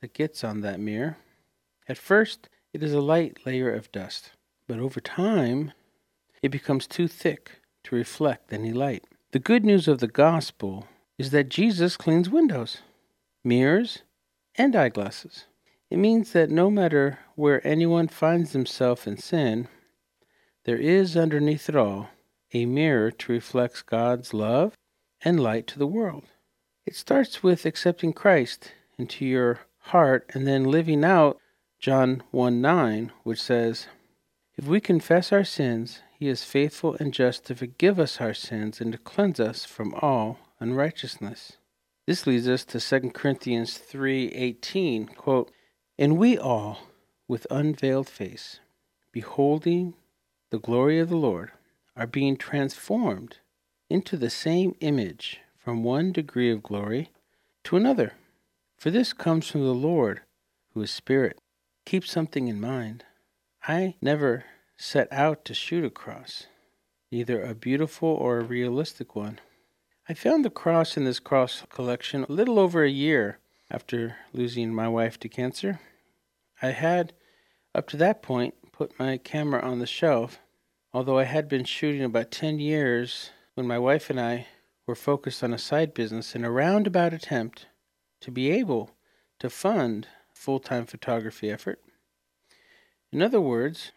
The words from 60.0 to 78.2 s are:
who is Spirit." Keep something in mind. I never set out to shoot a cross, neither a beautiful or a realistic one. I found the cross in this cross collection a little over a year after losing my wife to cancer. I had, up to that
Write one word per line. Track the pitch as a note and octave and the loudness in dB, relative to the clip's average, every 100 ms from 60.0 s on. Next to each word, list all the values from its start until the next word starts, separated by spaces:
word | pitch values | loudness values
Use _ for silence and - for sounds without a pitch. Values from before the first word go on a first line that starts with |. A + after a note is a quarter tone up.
| A2 F#2+ _ _ _ _ _ | 0 -2 _ _ _ _ _
who | A2 | -8
is | G2+ | -8
Spirit." | - - C3 A#2 - _ _ _ _ - | -8 0 2 2 -4 _ _ _ _ -4
Keep | F#3 - | -4 -2
something | E3+ D#3+ C#3+ B2+ | -4 -4 -4 -4
in | G#2 | -4
mind. | A2+ C3 A2 A#2+ - _ _ _ _ _ - | -6 -6 -8 -12 -20 _ _ _ _ _ -6
I | E3 F#3 - | -4 -4 -4
never | C3+ D3+ C#3+ A#2 - - _ _ | -2 0 0 -2 -6 -20 _ _
set | - C#3+ A2+ | -4 -2 0
out | C#3 D3+ D3 - | 2 0 0 -8
to | |
shoot | - - E3+ | -10 -6 -4
a | C#3+ | -4
cross, | - - - - - - _ _ _ _ _ - | -8 -16 -16 -16 -18 -18 _ _ _ _ _ -10
neither | A#2+ A#2+ A#2 | -6 -4 -4
a | A#2+ A2 | -4 -8
beautiful | B2 C#3 D#3 - E3 | -4 -2 -2 -2 -2
or | D#3 B2 A#2+ | 0 0 -2
a | |
realistic | A#2 B2 B2 B2+ D#3 - B2 G#2+ | -2 -4 -2 -2 -6 -8 -12 -8
one. | G#2 A2+ - _ _ _ _ _ - | -8 -12 -20 _ _ _ _ _ -12
I | |
found | E3 A#3 D#4 B3+ | -4 0 2 2
the | |
cross | - E3+ E3 E3 - | -2 2 2 2 0
in | |
this | C3+ B2 | -2 -2
cross | - C3+ B2+ - - | 0 0 0 -4 -16
collection | - B2 B2 - C#3+ | -8 -4 -4 -6 -6
a | B2+ | -4
little | D3+ B3 A3 | -2 2 4
over | F#3 E3+ | 4 4
a | C#3+ | 0
year | C#3 D3 D3 G#2 - _ _ - | 2 2 2 0 -4 _ _ -12
after | - - A#2+ A2+ A2+ - | -12 -6 -6 -6 -8 -14
losing | B2+ A#2+ A#2+ A2+ | -6 -4 -4 -4
my | A2+ A2+ | -2 -2
wife | A#2 A2+ - | 0 -2 -4
to | A2 | -14
cancer. | - B2+ - G3 F3 - _ _ _ _ _ _ - | -6 -6 -4 -6 -6 -10 _ _ _ _ _ _ -8
I | C3 | -6
had, | B2+ E3 F3+ E3+ - _ _ _ _ _ - | -2 0 0 -2 -8 _ _ _ _ _ -6
up | - | -4
to | D3 | 0
that | F3 G#3+ | 2 2